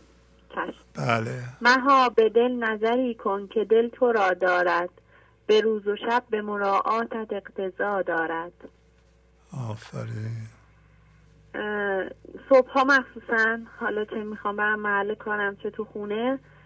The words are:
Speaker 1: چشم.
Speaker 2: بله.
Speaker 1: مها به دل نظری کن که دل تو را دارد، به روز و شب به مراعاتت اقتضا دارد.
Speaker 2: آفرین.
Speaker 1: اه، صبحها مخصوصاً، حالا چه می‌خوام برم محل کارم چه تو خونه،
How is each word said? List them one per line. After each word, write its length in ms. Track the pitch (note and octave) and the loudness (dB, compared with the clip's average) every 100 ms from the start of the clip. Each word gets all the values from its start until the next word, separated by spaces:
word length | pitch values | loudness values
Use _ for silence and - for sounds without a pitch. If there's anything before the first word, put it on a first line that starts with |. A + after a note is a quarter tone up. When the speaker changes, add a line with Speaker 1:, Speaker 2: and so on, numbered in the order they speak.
| - _ _ _ - | -20 _ _ _ -12
Speaker 1:
چشم. 340 | - E3+ - - - | -10 -8 -10 -14 -6
Speaker 2:
بله. 480 | C3+ A2+ A2+ B2+ - - | 0 0 -2 -8 -12 0
Speaker 1:
مها 480 | A#3 C4 C4+ C4+ B3 | 4 4 6 4 4
به 200 | A#3 A3 | 4 4
دل 220 | A#3 B3 | 4 2
نظری 640 | B3 A3 G#3+ A3+ B3 B3+ A3+ | 0 -2 -2 0 0 -2 -2
کن 320 | G#3 G3 G3 | -4 -4 -4
که 180 | A3+ G3 | -2 4
دل 240 | A3+ A#3 | 4 4
تو 220 | - B3 | 2 2
را 220 | A3+ F#3+ | 4 2
دارد، 560 | F3+ F#3 F3+ F3 E3+ F3+ _ _ - _ _ - | 2 2 2 2 0 -2 _ _ -20 _ _ 2
به 140 | G#3+ | 4
روز 260 | G#3+ G#3+ G3+ | 4 0 -2
و 80 | G#3+ | -4
شب 280 | A3+ A#3+ A#3+ | 0 -2 0
به 120 | G#3+ | -4
مراعاتت 880 | G#3 G3+ G3 G3 - A3+ A#3 A3+ G#3+ | -2 -2 0 0 0 -2 -2 -6 -6
اقتضا 720 | G3+ - - F#3+ - G3+ G3+ | -8 -8 -8 -6 -4 -2 -2
دارد. 500 | F3 E3 D#3+ E3 F3 - - _ _ _ _ _ _ _ _ C#3 A#2 | -2 -2 -2 -4 -8 -14 -20 _ _ _ _ _ _ _ _ -10 -8
Speaker 2:
آفرین. 760 | G#2+ - C3 A2+ A2+ A2 A2+ A2 - _ _ _ _ _ _ _ _ _ | -10 -12 -10 -10 -8 -8 -8 -12 -18 _ _ _ _ _ _ _ _ _
Speaker 1:
اه، 500 | - G#3 G#3 G3+ F#3+ F3+ - - - - | -8 -4 -2 -2 -2 -4 -10 -20 -8 4
صبحها 340 | C4 B3+ C4+ | 6 6 2
مخصوصاً، 760 | C4 C4+ B3+ A#3 - A#3 A3 A#3 A3+ - | 4 4 2 -10 -2 0 2 0 -8 -8
حالا 260 | A3+ G#3+ G#3+ | -6 -4 -4
چه 100 | A3+ | -6
می‌خوام 400 | G#3+ G#3+ G#3 G#3 | -8 -6 -6 -2
برم 240 | G#3 G#3+ | -2 -2
محل 360 | G#3 G3+ G3+ G#3+ | -2 -2 -2 -4
کارم 400 | A3 G#3 G3+ G3+ | -4 -4 -4 -6
چه 140 | G#3+ | -8
تو 160 | G#3 G#3+ | -8 -10
خونه، 540 | G#3+ G#3 G#3 B3 C4+ - - | -8 -6 -2 -2 -2 -8 -20